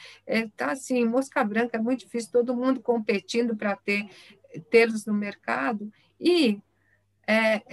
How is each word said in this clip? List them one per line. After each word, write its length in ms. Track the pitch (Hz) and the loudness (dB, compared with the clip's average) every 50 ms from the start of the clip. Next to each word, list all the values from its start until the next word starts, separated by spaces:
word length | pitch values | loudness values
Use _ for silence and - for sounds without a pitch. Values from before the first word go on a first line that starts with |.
| - - - - _ | -14 -20 -20 -16 _
é, 220 | - - 220 226 214 - | -4 -2 -2 -2 -4 -6
tá 160 | - 247 269 | -6 -6 -6
assim, 320 | 294 277 - - 262 247 240 | -6 -6 -4 -2 0 0 2
mosca 380 | 226 233 262 269 - - 294 254 | 2 2 0 -2 0 0 -2 0
branca, 320 | 208 202 220 240 233 - | 0 0 -2 -2 -2 -2
é 40 | 226 | -4
muito 200 | 220 233 262 240 | -2 -2 -2 -4
difícil, 300 | - - - 233 226 - | -4 -8 -8 -8 -6 0
todo 240 | - 247 240 240 247 | 0 0 0 0 -2
mundo 240 | 240 247 262 262 254 | 0 0 0 0 0
competindo 760 | - - 240 233 214 - 214 196 - - - 233 240 233 226 | 0 -2 -2 0 0 -2 -2 -2 -4 -2 -2 -2 0 0 -2
pra 200 | 214 214 208 196 | -2 -2 -4 -4
ter, 320 | - _ - 202 202 208 196 - - - - - _ _ _ - - - _ | -4 _ -2 -2 -2 -4 -6 -14 -20 -20 -20 -20 _ _ _ -16 -16 -2 _
tê-los 340 | - 226 233 226 226 214 - | 6 6 6 6 2 -4 -4
no 80 | 220 208 | -4 -2
mercado. 800 | 208 208 202 196 - _ - 233 254 269 269 233 202 208 214 - _ _ _ _ _ | -2 -2 -4 -8 -8 _ -4 -4 -2 -2 -2 -4 -4 -8 -12 -14 _ _ _ _ _
E 400 | - 330 349 349 294 226 202 202 - _ _ _ _ _ _ _ _ _ _ _ _ | 2 2 4 4 4 2 2 0 -6 _ _ _ _ _ _ _ _ _ _ _ _
é, 360 | - 214 220 220 220 220 208 - - | 0 0 2 2 2 0 0 -2 0